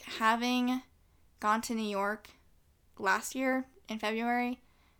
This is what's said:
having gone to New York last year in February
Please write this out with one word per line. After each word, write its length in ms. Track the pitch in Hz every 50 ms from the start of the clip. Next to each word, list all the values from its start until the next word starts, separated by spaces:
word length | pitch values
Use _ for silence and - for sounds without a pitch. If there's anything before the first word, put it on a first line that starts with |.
| - - - -
having 640 | 226 220 226 240 240 247 247 247 247 247 254 254 - - _ _ _ _ _ _ _ _ _ _
gone 200 | - 208 214 226 226
to 100 | - 240
New 80 | 220 220 214
York 400 | 202 196 196 202 214 214 - - - _ _ _ - _ _ _ _ _ _ _ _ -
last 380 | 214 190 190 208 233 - -
year 300 | 262 262 262 262 262 262 - - - - -
in 100 | 220 220
February 640 | 220 214 220 226 233 240 240 240 240 247 247 - _ _ _ _ _ _ _ _